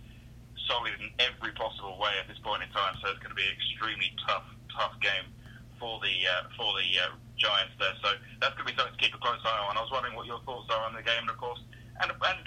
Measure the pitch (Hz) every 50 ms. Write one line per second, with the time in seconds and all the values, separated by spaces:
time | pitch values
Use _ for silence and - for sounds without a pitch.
0 | - - - - - - - - - - - - - - 127 120 113 110 101 101
1 | 107 110 - - 123 127 120 - 113 110 104 - 95 92 - - 98 98 95 92
2 | 104 104 101 95 90 - 101 - - 107 104 92 87 - - 104 101 95 95 -
3 | - 98 95 - - - 107 101 95 98 - - - - - - 110 110 107 101
4 | 101 - - - - - 104 92 - - - - - - - 120 107 98 - -
5 | - 101 98 95 90 - - - - - - - - - - - 120 117 110 104
6 | 104 98 98 92 92 92 90 90 - - - - 117 104 98 98 92 90 92 92
7 | 90 - - - - - - - 113 107 101 98 95 - - - 101 95 92 -
8 | - 101 101 98 - - - - 127 135 139 - - 156 151 131 127 117 - -
9 | 127 117 123 120 127 120 117 117 - 113 113 107 101 101 101 110 113 117 131 131
10 | 123 123 113 113 104 120 120 120 123 135 127 120 120 117 113 110 110 110 113 113
11 | 107 117 117 117 117 113 113 - 127 123 120 120 - - - - - - - -
12 | - - - - - 175 190 190 -